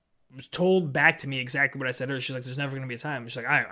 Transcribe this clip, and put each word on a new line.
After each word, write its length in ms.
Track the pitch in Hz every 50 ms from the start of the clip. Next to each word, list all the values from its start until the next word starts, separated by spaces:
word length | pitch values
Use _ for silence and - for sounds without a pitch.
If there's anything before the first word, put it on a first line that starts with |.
| _ _ _ _ _ _ 131 131 - -
told 400 | - - 180 185 190 190 175 143
back 260 | 127 151 143 160 - -
to 100 | - 139
me 120 | 135 131
exactly 400 | 127 123 127 139 139 135 - 139
what 80 | 135 127
I 40 |
said 140 | 123 - 131 131
to 60 | 139
her. 60 | 131
She's 140 | 123 - 135
like, 100 | 127 123
"There's 120 | 127 127
never 200 | 143 143 139 139
gonna 100 | 135 131
be 80 | 127 123
a 40 | 117
time." 280 | - 151 143 123 117
She's 100 | 117 120
like, 100 | 131 117
"I," 200 | 127 147 135 117 98